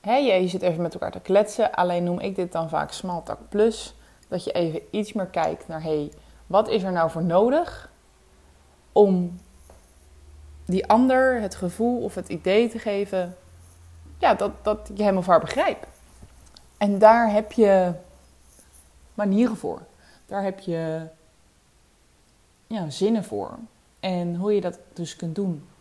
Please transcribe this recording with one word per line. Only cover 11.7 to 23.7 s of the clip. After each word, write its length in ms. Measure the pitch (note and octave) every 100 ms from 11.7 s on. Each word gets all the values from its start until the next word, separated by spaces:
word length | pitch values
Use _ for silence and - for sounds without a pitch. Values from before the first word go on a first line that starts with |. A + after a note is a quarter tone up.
| F3+ A#3 B3
of 120 | A#3
het 140 | - F3+
idee 400 | E3+ F#3 G3+ A#3
te 100 | A#3
geven, 580 | A3 G3+ G3+ F#3+ F3+ F3+ - - - - - - - -
ja, 160 | D4+
dat, 160 | G#3+ G3+ -
dat 280 | - G#3+ -
je 80 | G3
hem 140 | G#3 F#3+
of 100 | F3+
haar 140 | E3
begrijpt?" 460 | D#3 C4 F#4 - - - - - - - - - - _
En 220 | G#3 G3
daar 320 | G#3+ A#3 A#3
heb 220 | G#3 A3
je 400 | - G#3 F#3+ F3+ E3+ - - _ _ _ - - - _ _ -
manieren 420 | - G3+ G3 B3 A3
voor. 260 | - - - _ _ - _
Daar 160 | G3+
heb 160 | G3 F#3+
je, 480 | - E3 E3 D#3+ D#3+ - _ _ _ _ _ _ _ _ _ _ _ _ _ _ _
ja, 240 | A3 D#3+
zinnen 340 | - G3 A3+
voor. 340 | - G2+ F#2+ - A#3